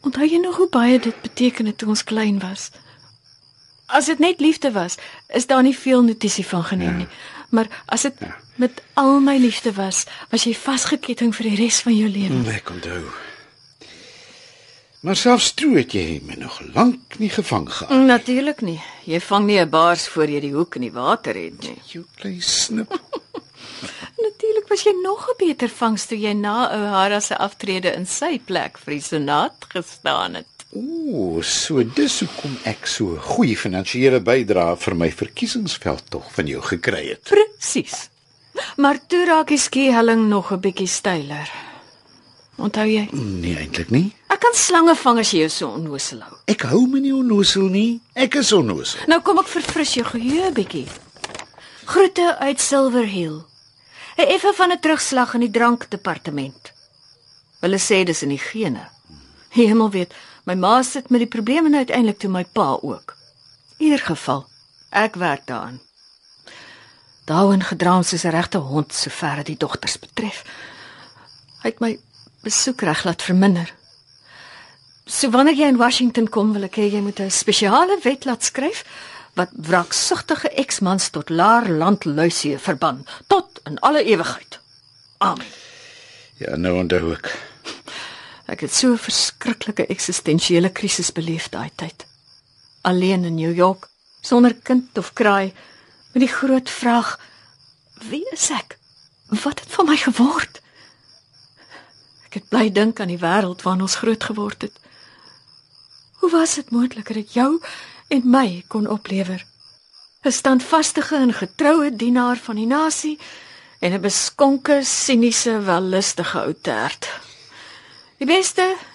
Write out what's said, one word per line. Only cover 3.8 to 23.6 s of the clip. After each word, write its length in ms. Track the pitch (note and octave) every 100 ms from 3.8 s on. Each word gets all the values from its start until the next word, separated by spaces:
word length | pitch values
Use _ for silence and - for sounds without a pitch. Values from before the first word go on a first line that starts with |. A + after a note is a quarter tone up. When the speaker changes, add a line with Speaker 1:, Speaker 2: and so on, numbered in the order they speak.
| _
Speaker 1:
As 160 | B3+ D4+
dit 100 | D#4
net 220 | E4 F4
liefde 320 | D4 D#4 C#4+
was, 220 | G#3 F3 - - - -
is 180 | A3+ B3
daar 160 | C4
nie 140 | B3+ B3+
veel 260 | - B3+
notisie 440 | A#3+ A3 G#3 G3+ F#3
van 180 | F3+
geneem 260 | E3+ F#3+ F3
Speaker 2:
Ja. 60 | F3
Speaker 1:
nie. 120 | F3+ - - - -
Maar 200 | A3+ A3 - -
as 160 | A#3+
dit 120 | C#4+ C4+
Speaker 2:
Ja. 160 | - - - -
Speaker 1:
met 260 | B3 - -
al 260 | - C4+ C#4
my 160 | C4+ C#4
liefde 340 | B3 G#3 A#3+
was, 320 | G3 F#3+ F#3 - - -
was 140 | A3+
jy 100 | A#3
vasgeketting 800 | A3+ - C4+ - D4 - A#3+ A#3+ G#3+
vir 80 | A3
die 60 | G3+
res 240 | A#3 -
van 160 | - A3
jou 120 | A3
lewe. 240 | G3+ G3
Speaker 2:
Mm, 120 | C3 A#2
ek 220 | G#2+ -
onthou. 320 | F2+ E2+ F2 D2 - - - - _ _ _ - - - - - - - - - - _ _
Maar 160 | D#3+ F#3+
selfs 360 | B3 A#3+ -
toe 220 | - D#4 G#3+
het 160 | B2
jy 280 | G#2 D#2+ D2+
my 100 | -
nog 260 | - - - -
lank 440 | - B3 B3 _ -
nie 100 | G#3+
gevang 420 | - F#3 G#2+ D2
gehad 180 | - - C4
nie. 80 | C4
Speaker 1:
Natuurlik 540 | A#3+ - B3+ C#4 D4
nie. 200 | G3+ E3 - -
Jy 160 | - E3
vang 260 | - G3+ G#3
nie 120 | G#3
'n 80 | E3
baars 380 | D#3+ E3+ E3+ -
voor 180 | - D3+
jy 120 | C#3+
die 120 | C#3+
hoek 220 | C#3 E3+
in 60 | -
die 100 | B2
water 420 | G#2+ C3 A#3 -
het 280 | G2 E2 -
nie. 160 | C#2+ A#1+ -
Speaker 2:
Jou 180 | E3+ F3+ _
klein 260 | G3+ F3+
snip. 480 | - - - A3+ A3
<laughs> 100 | F#4+ - C5+ _ - _ _